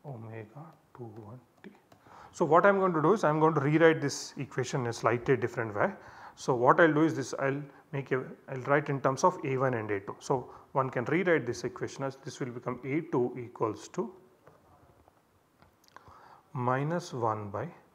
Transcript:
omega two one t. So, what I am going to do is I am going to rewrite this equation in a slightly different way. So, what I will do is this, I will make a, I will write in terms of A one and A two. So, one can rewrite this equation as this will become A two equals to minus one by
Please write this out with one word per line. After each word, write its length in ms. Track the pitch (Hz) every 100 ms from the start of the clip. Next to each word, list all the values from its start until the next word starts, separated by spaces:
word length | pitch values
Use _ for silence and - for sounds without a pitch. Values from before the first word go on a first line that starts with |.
omega 600 | 151 120 113 113 107 143 160 - _ -
two 80 |
one 360 | 117 107 104 127 _ _
t. 80 | - - _ - - - -
So, 120 | -
what 220 | 165 165 202
I 20 |
am 100 | 196
going 140 | 190
to 80 | 160
do 120 | 151
is 120 | 208
I 60 | 165
am 100 | 156
going 140 | 156
to 60 | 156
rewrite 400 | 139 156 165 151
this 340 | 139 - - -
equation 460 | 135 - 123 143
in 40 | 120
a 40 |
slightly 440 | 113 117 120 117 127
different 380 | 117 - 110
way. 180 | 101 175 202 - - - -
So, 180 | -
what 260 | 127 127 160
I 60 | 165
will 80 |
do 80 | 147
is 120 | 160
this, 180 | 135 127 -
I 120 | 135
will 120 | 139 147 - _
make 200 | 139 131
a, 120 | 131 160 233 -
I 60 |
will 80 | 135
write 260 | 123 147 151
in 100 | 139
terms 240 | 139 135
of 140 | 180 -
A 120 | 139 131
one 180 | 131
and 160 | 120 107
A 100 | 101
two. 160 | - -
So, 320 | - 135 113 - -
one 180 | 139 131
can 140 | 127
rewrite 420 | 117 160 185 156 120
this 180 | 113
equation 380 | 123 - 131 -
as 140 | 135 -
this 160 | 139 -
will 80 | 127
become 320 | 120 123 123
A 160 | 139 151 156
two 200 | 139 123 127
equals 500 | 117 - 110 98 -
to 180 | - 214 - - _ - _ _ _ _ _ _ _ _ _ _ _ _ _ _ - - - - - _
minus 600 | 135 123 131 147 175 175
one 380 | 139 113 107 104
by 180 | 101 151 - _